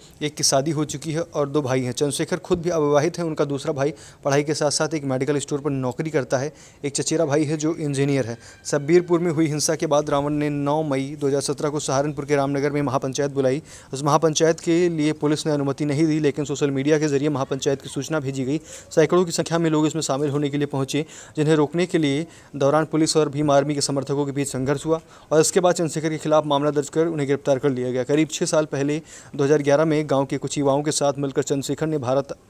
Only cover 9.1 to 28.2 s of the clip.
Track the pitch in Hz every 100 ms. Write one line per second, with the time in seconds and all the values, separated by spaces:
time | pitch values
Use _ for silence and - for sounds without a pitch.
9.1 | 175 175 151 160 151 139 156 160 147 151
10.1 | 143 143 147 147 147 143 151 156 135 135
11.1 | 147 143 139 135 139 151 147 139 135 147
12.1 | 143 143 147 139 139 143 143 143 131 135
13.1 | 131 143 139 131 135 - - - 131 143
14.1 | 147 160 156 160 160 - 165 180 165 151
15.1 | 151 147 151 160 147 139 135 147 139 160
16.1 | 151 151 135 143 143 143 135 139 151 151
17.1 | 139 147 139 135 135 147 139 - - 135
18.1 | 156 135 135 131 156 - - - - 151
19.1 | 175 180 165 156 165 165 156 156 156 147
20.1 | 139 147 143 147 143 143 139 135 147 156
21.1 | - - - 151 160 147 170 180 175 147
22.1 | 139 165 - - 143 139 151 156 156 156
23.1 | 160 147 139 151 143 139 143 135 139 131
24.1 | 143 143 135 139 127 131 143 156 160 -
25.1 | - - 151 156 190 180 175 165 160 156
26.1 | 156 156 151 151 139 147 147 139 160 165
27.1 | 160 135 139 143 135 143 127 123 123 120
28.1 | 147